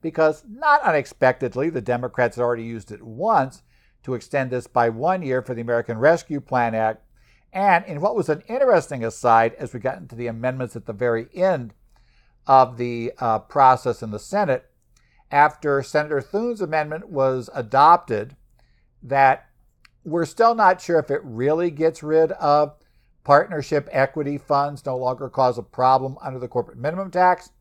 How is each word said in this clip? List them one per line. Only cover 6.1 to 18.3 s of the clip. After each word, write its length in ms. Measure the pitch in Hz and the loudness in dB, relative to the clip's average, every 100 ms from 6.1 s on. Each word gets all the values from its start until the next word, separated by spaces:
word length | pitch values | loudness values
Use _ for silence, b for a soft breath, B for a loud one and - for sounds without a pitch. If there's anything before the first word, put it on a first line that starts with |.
| 165 - 143 | 2 -2 -10
Plan 340 | - 131 117 | -4 -2 -2
Act. 280 | 113 110 110 _ _ _ _ _ | 0 -2 -4 _ _ _ _ _
And 320 | 185 202 175 202 | -2 2 2 0
in 140 | 147 | -4
what 140 | 190 | -2
was 140 | 226 175 | -2 -2
an 140 | 151 - | -4 -4
interesting 580 | 233 269 190 147 135 | 0 4 4 2 -6
aside, 500 | 113 - 123 113 117 | -6 -2 4 4 4
as 180 | - 131 | -2 -12
we 80 | 120 | -6
got 180 | 127 170 | -6 -6
into 160 | 131 | -14
the 120 | 117 120 | -10 -10
amendments 500 | 113 127 131 123 117 | -6 -6 -6 -10 -10
at 100 | - | -12
the 60 | |
very 360 | 104 123 113 117 | -4 -2 -2 -4
end 380 | 185 185 165 120 _ _ _ _ _ _ _ - | -4 -2 -2 -6 _ _ _ _ _ _ _ 4
of 300 | 135 131 120 | 6 6 0
the, 360 | 120 117 117 - | -8 -6 -8 -6
uh, 220 | 120 110 | -2 -2
process 600 | - 147 135 131 131 117 | -2 4 4 4 0 -6
in 80 | 113 | -6
the 80 | 104 | -10
Senate, 480 | - 202 196 127 _ _ _ _ _ _ _ | -6 -4 0 -2 _ _ _ _ _ _ _
after 520 | 143 147 147 151 139 | 2 2 2 -2 -2
Senator 400 | 135 151 151 147 | -2 -4 -2 -4
Thune's 400 | - 202 240 226 | -4 -6 -4 -6
amendment 480 | 175 156 151 156 214 | -4 -2 -4 -8 -8
was 400 | 151 131 127 117 | -2 0 0 -6
adopted, 840 | - 113 131 151 175 - 110 117 | -10 -2 4 6 6 4 -6 -6